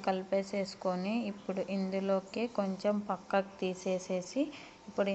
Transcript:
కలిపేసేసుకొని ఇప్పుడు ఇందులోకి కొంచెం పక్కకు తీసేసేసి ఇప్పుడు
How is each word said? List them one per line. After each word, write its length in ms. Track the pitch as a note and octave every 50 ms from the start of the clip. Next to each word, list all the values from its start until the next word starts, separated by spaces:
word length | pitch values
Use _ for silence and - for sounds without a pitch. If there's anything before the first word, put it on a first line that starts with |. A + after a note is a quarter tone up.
| - G3
కలిపేసేసుకొని 1040 | F#3+ F#3 F#3+ - G3 G3 G3 G3 - G3+ F#3+ F#3+ - - - F#3 F3+ F3+ F#3 G3+ A3+ A#3+ A3+ G3+
ఇప్పుడు 320 | G3+ - - - F#3+ F#3+ F#3 - G3+ F#3+
ఇందులోకి 680 | F#3+ F#3+ F#3+ F#3+ G3 G3 G3 F#3+ F#3+ - - G#3+ A#3 A#3 - -
కొంచెం 380 | G3 F#3+ F#3+ F#3 - G#3 G#3 G#3 G#3 G3+
పక్కకు 440 | F#3+ F3+ - - - G3 F#3+ G3 - - F#3+
తీసేసేసి 800 | F#3 F3+ F3+ - F#3+ F#3 F3+ - - F#3 F3+ F3+ - - C4 D4+ D4+ - - - - - - - -
ఇప్పుడు 200 | - - G3+ G3 G3